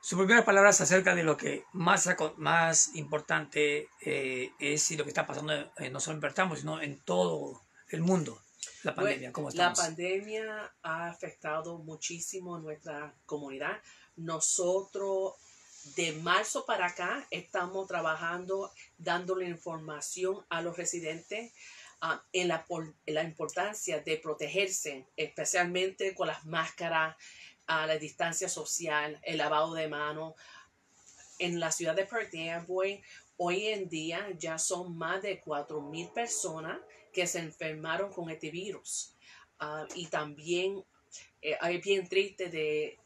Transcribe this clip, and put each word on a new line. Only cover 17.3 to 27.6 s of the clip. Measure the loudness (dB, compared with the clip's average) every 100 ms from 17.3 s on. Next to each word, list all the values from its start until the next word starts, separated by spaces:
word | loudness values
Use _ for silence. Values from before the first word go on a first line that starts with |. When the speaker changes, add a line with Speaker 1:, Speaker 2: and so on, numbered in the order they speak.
Speaker 2:
estamos | -10 -4 -4 -2 -4 -2
trabajando, | -2 0 0 -2 -4 -2 -4 -4 -12 -20 _
dándole | -2 0 0 -2 -2
información | -4 -6 -8 -8 -8 -8 -2 -2 -2 -2
a | -4
los | -4 -4
residentes, | -4 -2 -4 -6 -6 -8 -8 -14 -20 -18 -20 -6
ah, | -4 -4 0
en | 2 2
la | 2
por-, | 0 -6 -6 -10 -2
en |
la | 0
importancia | 0 -4 -4 -2 -2 -2 -4 -2
de | 0 -2
protegerse, | 0 -4 -2 0 0 0 -4 -8 -12 -6
especialmente | -6 -2 0 2 2 2 0 0 -4
con | 0 -2
las | -4
máscaras, | -4 -2 -2 -2 0 2 2 -2 -20 -20 -20 -20